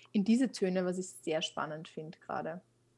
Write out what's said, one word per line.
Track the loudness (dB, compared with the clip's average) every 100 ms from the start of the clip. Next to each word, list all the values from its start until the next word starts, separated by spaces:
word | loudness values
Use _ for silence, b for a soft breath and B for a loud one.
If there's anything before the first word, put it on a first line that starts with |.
| B
in | 2 4
diese | 4 4
Töne, | 2 0 2
was | 0 -2
ich | -6
sehr | -8 -2 -2
spannend | -2 -4 -6 -8 -12
find | -12 -12 -12
gerade. | -8 -6 -6 -8 -14 _ _